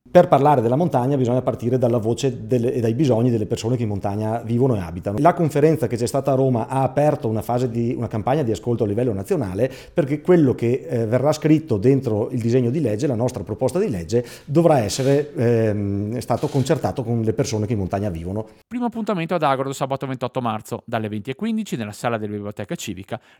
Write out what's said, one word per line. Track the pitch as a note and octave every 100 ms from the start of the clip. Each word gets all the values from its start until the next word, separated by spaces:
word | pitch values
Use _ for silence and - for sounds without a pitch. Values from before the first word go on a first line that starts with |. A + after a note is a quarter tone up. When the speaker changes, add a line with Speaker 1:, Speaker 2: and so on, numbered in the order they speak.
| -
Speaker 1:
Per | F3+ E3
parlare | C#3 C#3+ C3+
della | A2+ C3+
montagna | F3 B2+ B2+ C#3
bisogna | A#2+ B2+
partire | B2+ A2+ A#2 B2+
dalla | B2 A#2+
voce | A2 A#2 C3+ A2+ A2
delle, | B2+ B2
e | B2+
dai | A2+
bisogni | A#2 C#3+ A2+ B2
delle | A2+
persone | F#2+ A2+ A2+ B2
che |
in | A2
montagna | G2 G2+ G2+ A2 A#2
vivono | A2 A#2+ C3
e | G#2
abitano. | E2 F2 G2+ G#2
La | D#3+
conferenza | F3 D#3 C#3+ D#3 D3+ A#2
che | A#2
c'è | A#2+
stata | C#3 C#3
a |
Roma | C3 C3 A#2+ -
ha | C3+
aperto | C3 C#3 D3+ D3+ A2+
una | A2
fase | G#2+ B2 B2+
di, | A#2 A#2
una | C3 A2
campagna | A2+ A#2 D3+
di | A2+
ascolto | G#2 A#2+ A#2
a | G#2
livello | G#2 B2+
nazionale, | G2 G2 F3 G2 F#2 C3 - -
perché | - C#3 D3
quello | F3+ F3+ C3+
che, | G#2+ A#2 C3+ E3
eh, | B2 A2
verrà | G#2+ C#3+
scritto | D3+ D3+ D3+ D3+ G#2+
dentro | A#2+ C3+ B2+ G#2 -
il | C3
disegno | A2+ C3 A#2
di | D#3
legge, | B2 G#2+ D3
la | A2
nostra | B2 A#2+
proposta | F#2 G#2+ C3 F3+
di | A3+
legge, | F#2+ E2 A2+ A#3+ - -
dovrà | C#3 E3 C#3+
essere, | G#2+ - C3 C#3+ D3
ehm, | C#3+ A#2+ A#2 A2 G#2 G2+ G2+ G#2 B2
stato | - - D3+
concertato | C#3 C3+ C3+ - F2+
con | A2+ A#2
le | A2+
persone | A2 G#2 G#2+ A2
che |
in | G#2+
montagna | F2+ G2 G#2
vivono. | E2 E2+ G#2 G#2+ - _
Speaker 2:
Primo | B3 A#3+
appuntamento | A3+ G#3+ F#3 D#3+
ad | F3
Agordo | D3 C3 C3+
sabato | C3 C3+ C#3 C3+
ventotto | C3 B2 C3
marzo, | A#2+ G#2+ - A#2 -
dalle | A#2 G#2+
venti | G#2+ A#2
e |
quindici | C3 A3+ A3 G3+ C#3
nella | G#2
sala | - B2 A2+
della | G#2
biblioteca | G#2 G2+ A2 G#2 E3+
civica, | - F#2 - B2 _